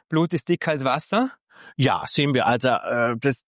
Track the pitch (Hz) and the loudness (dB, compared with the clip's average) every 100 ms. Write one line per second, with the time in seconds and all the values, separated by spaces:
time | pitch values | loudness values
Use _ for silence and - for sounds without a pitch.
0 | _ 156 170 170 - 175 - 151 135 139 | _ 0 0 -2 -2 -2 -2 -2 0 -2
1 | - 202 262 - _ - - - 131 87 | 0 0 -2 -6 _ -20 -12 0 2 0
2 | - - 143 127 98 120 131 117 - 120 | -2 -2 0 2 2 2 2 0 0 -2
3 | 117 117 139 131 | 0 0 -2 -2